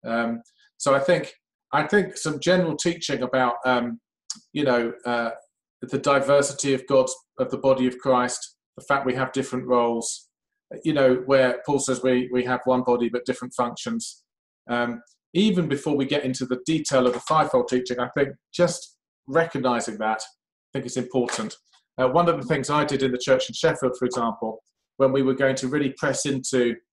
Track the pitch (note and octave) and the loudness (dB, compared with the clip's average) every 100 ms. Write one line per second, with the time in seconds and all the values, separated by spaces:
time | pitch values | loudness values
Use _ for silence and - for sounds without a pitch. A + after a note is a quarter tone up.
0 | A2+ A#2 A#2 A#2 - _ _ _ C#3+ C3+ | -4 -4 -2 -6 -12 _ _ _ 2 2
1 | C3+ E3 - - _ _ _ C#3+ D3+ G#3 | 4 0 0 -16 _ _ _ -2 2 2
2 | F#3 - D#3 D3 E3+ F3+ E3+ D3+ F3 E3 | 2 -4 -6 -2 2 2 2 0 -2 -2
3 | - C3 B2 C3 B2 - C3 B2 A#2+ A#2 | -4 -4 -2 0 0 0 0 0 0 -8
4 | _ _ _ - _ D3+ C#3 A#2+ A#2 - | _ _ _ -16 _ -2 2 2 0 -6
5 | B2 A#2+ A#2 - _ _ _ _ B2+ C3+ | -4 -2 -2 -6 _ _ _ _ -6 -2
6 | C#3+ C#3 C3+ C#3+ C#3 - C#3 C3 - C3+ | 2 2 4 4 4 -2 0 -2 4 2
7 | B2+ - _ - B2 C3 C3+ C3 B2+ B2 | 4 -4 _ -6 -4 0 2 2 2 -2
8 | C#3 B2+ B2 - - _ _ - - C#3 | 0 2 2 -4 -12 _ _ -20 -2 0
9 | C3 B2+ B2+ C#3 C3 B2+ B2 B2 A#2 A#2 | 0 -2 -2 -2 -4 -6 0 2 2 -2
10 | - - _ _ _ _ _ - D#3+ D3 | -6 -10 _ _ _ _ _ -6 -2 2
11 | C3 B2+ B2+ C3+ B2+ B2 - C#3 C3+ B2+ | 4 2 2 4 4 0 -2 -2 0 0
12 | B2+ B2+ B2 B2 B2 B2 B2+ B2+ B2 A#2+ | 2 2 2 -2 0 -2 0 0 2 0
13 | A#2 A#2+ - B2 B2 - A#2+ - - A#2 | 0 -2 -4 -6 -6 -4 -4 -4 -6 -6
14 | - - _ _ _ _ - A#2+ A#2+ A#2 | -8 -16 _ _ _ _ -6 -4 -2 -6
15 | _ _ _ E3+ G#3+ F3+ D#3 C#3+ D#3+ C#3 | _ _ _ 2 2 2 0 -2 -2 -2
16 | C3 C#3+ C3 B2+ B2 B2+ - D#3+ - C3 | 0 -2 -2 -4 -4 -4 -2 -2 2 2
17 | B2+ A#2+ - D#3 D3 B2+ A#2+ B2+ B2 B2 | 4 0 0 2 4 2 2 -2 -2 -4
18 | B2 - C#3 - _ - F3 - - _ | -4 -2 -2 -4 _ 2 2 2 -12 _
19 | _ _ - D3 E3 C#3 B2+ A#2+ A#2 G#2 | _ _ -2 0 0 0 0 0 -2 -4
20 | A2 A2 - _ _ _ _ C3+ B2 B2+ | -2 -2 -6 _ _ _ _ -8 -4 -6
21 | - C3 A#2+ - A2 - _ _ _ - | -2 0 0 -2 -8 -10 _ _ _ 0
22 | B2+ D3+ F3 D3 B2+ D3 C3 D3 D3 C#3 | 2 4 2 0 -2 -2 0 0 0 0
23 | C3 B2 - C3 - - D#3+ - B2+ - | 0 -2 2 2 2 0 0 0 -4 -2
24 | B2 B2 A#2 G#2+ A2 - _ _ _ - | -4 -2 -4 -4 -8 -10 _ _ _ 0
25 | C3+ C3+ C3 C3 C3+ C3 C3 D3 C#3 - | 2 4 0 2 0 0 -2 -2 -2 -2
26 | D3 B2+ D3 C3+ - B2+ A#2+ A#2 _ | -4 -2 -2 -4 -2 0 0 -2 _